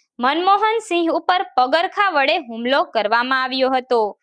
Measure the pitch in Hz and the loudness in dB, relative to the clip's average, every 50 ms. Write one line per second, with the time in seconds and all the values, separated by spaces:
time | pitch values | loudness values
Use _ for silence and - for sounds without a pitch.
0 | _ _ _ - 240 262 294 330 359 381 403 403 415 427 440 453 427 - 349 349 | _ _ _ -4 -2 -2 0 0 2 2 2 2 2 0 -2 -2 -4 -2 -2 -2
1 | 339 320 285 330 320 - 359 370 381 - - - 254 262 277 320 359 370 - 392 | 0 0 -2 -2 0 0 -2 -2 -2 -2 0 0 2 2 2 0 0 0 0 0
2 | 415 392 339 285 269 277 330 359 277 233 226 226 233 247 269 294 349 339 - 226 | 0 2 2 2 2 2 0 -2 -4 -8 -10 -6 -2 0 0 0 0 0 -2 -2
3 | 208 208 226 233 247 254 269 262 262 254 262 262 262 254 262 254 254 - 247 233 | 0 0 0 0 0 0 -2 -2 -2 -4 -2 0 0 0 0 -2 0 0 0 0
4 | 214 202 - - | 0 -2 -4 -12